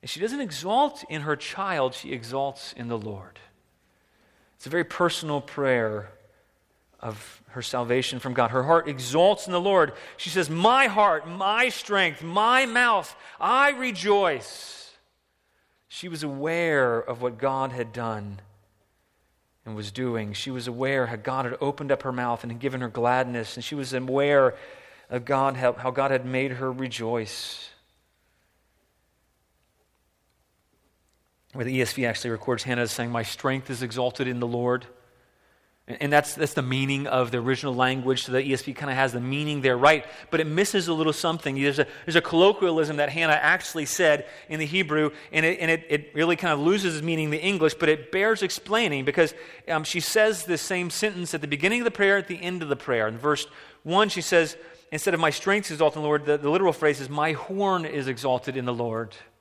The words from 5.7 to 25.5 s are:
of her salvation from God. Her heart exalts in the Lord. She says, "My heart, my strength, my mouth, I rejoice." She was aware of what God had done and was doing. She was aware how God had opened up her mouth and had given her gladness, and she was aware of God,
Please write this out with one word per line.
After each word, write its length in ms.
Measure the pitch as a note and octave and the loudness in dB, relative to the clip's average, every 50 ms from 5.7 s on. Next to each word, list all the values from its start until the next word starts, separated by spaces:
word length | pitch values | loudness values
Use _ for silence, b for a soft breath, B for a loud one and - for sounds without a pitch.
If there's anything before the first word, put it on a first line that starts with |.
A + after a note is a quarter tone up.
| B2+ A#2+ A2+ A2 G#2+ G#2+ G2+ F#2+ - _ _ _ _ _ _ _ _ _ _ _ _ _ _ _ _ _ | 2 2 2 0 -2 -6 -10 -12 -18 _ _ _ _ _ _ _ _ _ _ _ _ _ _ _ _ _
of 420 | - A#2 A2 G#2+ - - - - _ _ | -10 -10 -10 -10 -14 -20 -20 -20 _ _
her 120 | - B2+ A#2 | -14 -12 -10
salvation 560 | - - B2+ B2 A#2 B2 B2+ B2+ - - B2+ | -4 -4 -4 0 2 2 2 2 0 -6 -6
from 160 | - C3 B2 | -6 -6 2
God. 160 | B2+ B2 A#2 | 2 2 2
Her 140 | A#2 C3 B2+ | 4 0 2
heart 240 | C#3+ E3 E3 D#3 D3 | 4 4 4 4 0
exalts 580 | C#3+ C3 B2+ A#2+ B2+ D#3 F3 G3 G#3 F#3+ - | -6 -8 -8 -2 2 4 6 6 4 2 -2
in 60 | F#3+ F3+ | -2 -2
the 80 | F3 | 0
Lord. 320 | F3 G3+ G3 F#3 D#3+ C#3+ B2 B B B B | 2 4 6 6 4 4 2 B B B B
She 140 | B - F3 | B -10 -4
says, 200 | D#3 F#3+ E3+ C#3+ | -2 -2 0 0
"My 380 | D#3+ E3 F3+ A3 A#3+ C4 C4+ B3 | 0 2 4 4 6 6 4 4
heart, 400 | G3 G#3 G#3 G3+ E3+ D#3 D3+ E3 | 4 4 4 4 4 2 -2 -8
my 400 | F3 F#3 G3 G3 G#3 A3+ B3 B3+ | -8 -4 -2 0 2 2 2 0
strength, 560 | - - - - G#3 G3 F#3+ E3+ D3 - D#3 | 0 -4 -6 -2 0 2 2 2 0 -4 -10
my 420 | E3+ E3+ G3 G#3+ A3+ B3 C4 C4+ | -2 0 2 4 6 6 4 4
mouth, 480 | B3 A3+ B3 B3 A#3+ A3+ G3 - - - B B B B B | 2 2 2 4 4 4 2 0 -4 -14 B B B B B
I 320 | - - A#3 C4 C#4 C#4+ | 0 2 4 4 4 4
rejoice." 1200 | C#4 B3 B3+ B3+ A3 F3 E3 G#3 G3+ G3+ G3 F3 D3+ B2+ G#2 - - - - - - - - - - _ _ _ _ _ _ _ _ _ _ _ _ _ _ _ _ _ _ | 2 0 -4 -4 -4 -4 2 4 4 4 4 2 0 0 -6 -12 -16 -16 -16 -16 -16 -18 -20 -20 -20 _ _ _ _ _ _ _ _ _ _ _ _ _ _ _ _ _ _
She 220 | _ - - - F3+ | _ -16 -12 -10 -10
was 160 | E3 D#3 D#3 | -8 -6 -6
aware 760 | D3+ C#3 C3+ C#3+ D#3 E3 E3+ E3+ E3 D#3 C#3+ C3 B2 A#2 A#2 | -6 -6 -4 -4 -2 0 0 0 2 4 4 4 4 2 0
of 240 | - - B2 A#2+ B2 | -2 -4 -6 -4 -4
what 160 | B2 A#2+ A2 | -4 -4 -2
God 320 | C#3 C3+ C3+ C3+ C3+ C3+ | -2 -2 0 0 -2 -4
had 220 | B2 B2 A#2+ A2+ A2 | -4 -6 -8 -6 -6
done 480 | B2 A#2+ A2+ A2 G#2+ G2+ G2+ G2+ G2 G2 - _ _ _ _ _ _ _ _ _ _ _ _ _ _ _ _ _ _ _ _ _ _ _ | -6 -4 -4 -4 -6 -6 -10 -12 -14 -16 -20 _ _ _ _ _ _ _ _ _ _ _ _ _ _ _ _ _ _ _ _ _ _ _
and 120 | A2+ A2 | -14 -12
was 160 | G#2+ G#2 G2+ G2+ | -10 -10 -10 -8
doing. 400 | B2+ B2+ B2+ A#2 A2+ G#2+ G#2 G#2 | -6 -4 -2 -2 -4 -4 -6 -8
She 180 | G2+ - C#3 | -8 -8 -8
was 160 | C3 B2+ A#2 | -8 -8 -8
aware 400 | B2 A#2+ A#2 C3 C3+ C#3 C3+ B2+ | -8 -6 -4 -2 0 0 0 0
how 100 | A#2 A#2 | -2 -4
God 280 | A2 G#2 - C3 C3 C3+ | -6 -6 -4 -2 -2 -2
had 120 | A#2+ B2+ - | -4 -4 -4
opened 320 | - C#3+ C#3+ - D3+ C#3 C#3 | -4 -4 -4 -4 0 0 0
up 100 | C3 - | 0 0
her 100 | C3+ B2+ | -6 -4
mouth 300 | B2 B2 A#2+ A#2+ A2+ - | -2 -2 -2 -2 -2 -4
and 80 | A#2+ | -10
had 100 | A#2 A#2 | -10 -6
given 200 | A#2+ C#3 B2+ B2+ | -6 -6 -4 -4
her 80 | B2+ A#2+ | -8 -6
gladness, 680 | G#2 B2 A#2 A#2+ B2 B2+ C3 B2 B2 A#2+ A2 - - | -4 0 2 2 4 2 2 0 -2 -6 -6 -6 -8
and 80 | - A#2 | -10 -10
she 140 | - D3+ | -8 -6
was 160 | D3 C#3 B2 C3 | -6 -6 -4 -4
aware 640 | B2+ B2+ C3 C3 C#3 C#3 C#3+ C#3+ C#3 C3+ B2+ A2+ B B B B B B B B B B B | -6 -4 -2 0 2 2 6 6 6 6 6 4 B B B B B B B B B B B
of 160 | - B2+ A#2+ | -8 -8 -2
God, 300 | A2+ C#3+ C3+ C3+ C#3 | 0 0 2 2 2